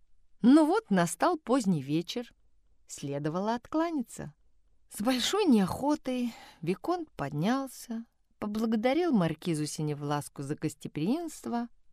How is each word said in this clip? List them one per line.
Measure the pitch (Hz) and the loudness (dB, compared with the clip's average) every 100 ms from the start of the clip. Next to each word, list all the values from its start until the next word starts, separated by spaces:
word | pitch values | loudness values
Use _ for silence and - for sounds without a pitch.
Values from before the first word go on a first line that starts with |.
| - - - - | -20 -20 -20 0
Ну | 214 294 302 | 6 6 6
вот, | 403 - | 2 2
настал | 190 170 - 311 349 | 2 2 2 0 0
поздний | - 269 196 165 | 0 2 2 0
вечер. | 135 156 170 233 160 _ _ _ _ _ _ | 0 -2 -2 -8 -10 _ _ _ _ _ _
Следовало | - 143 143 151 165 208 240 | -12 -6 -4 -4 -2 -2 -4
откланяться. | - 311 330 311 233 - 147 - _ _ _ _ _ | -4 -2 0 -2 -6 -8 -14 -14 _ _ _ _ _
С | - | -4
большой | 208 254 220 392 392 | -2 0 0 2 6
неохотой | 220 180 - 277 294 - 254 240 - - - | 6 6 0 0 0 -2 -4 -4 -6 -16 -8
Виконт | 151 190 - 359 320 | -4 -4 -2 -4 -4
поднялся, | - 139 143 180 262 269 - - 226 233 _ _ _ | -8 -6 -2 0 0 -2 -12 -10 -10 -10 _ _ _
поблагодарил | 214 214 226 226 247 285 349 | -6 -2 0 2 2 2 4
маркизу | 240 165 156 180 156 151 | 4 2 0 -2 -2 -2
Синевласку | - 151 143 147 147 - - | -4 -4 -4 -2 -4 -4 -10
за | 139 147 | -8 -4
гостеприимство, | 156 - - - 165 302 339 - 233 233 240 - - | -6 -6 -10 -4 -2 -2 -4 -10 -6 -6 -6 -10 -20